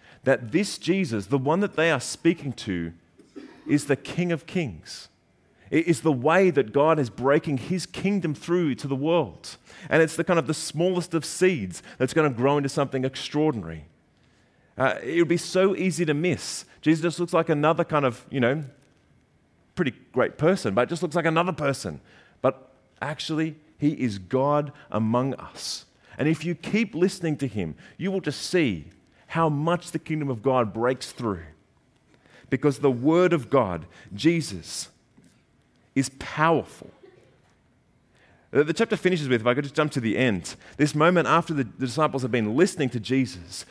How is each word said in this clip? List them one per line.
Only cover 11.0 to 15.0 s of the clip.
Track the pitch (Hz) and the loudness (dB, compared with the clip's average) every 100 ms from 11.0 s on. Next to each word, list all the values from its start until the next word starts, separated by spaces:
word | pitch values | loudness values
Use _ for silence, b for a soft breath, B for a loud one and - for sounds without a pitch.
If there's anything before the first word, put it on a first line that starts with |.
| 165 | -2
of | 165 - | -4 -4
seeds | - 185 160 92 87 - B | 0 2 2 -4 -10 -12 B
that's | 135 | 0
gonna | 160 156 | 2 2
grow | 117 135 147 | 2 2 2
into | 139 | 0
something | - 135 135 | -2 -2 -2
extraordinary. | 131 135 - 147 156 120 82 80 76 _ _ _ b b b b b - | -4 -6 -6 0 0 0 -6 -10 -14 _ _ _ b b b b b -2
Uh, | 131 - | -2 -2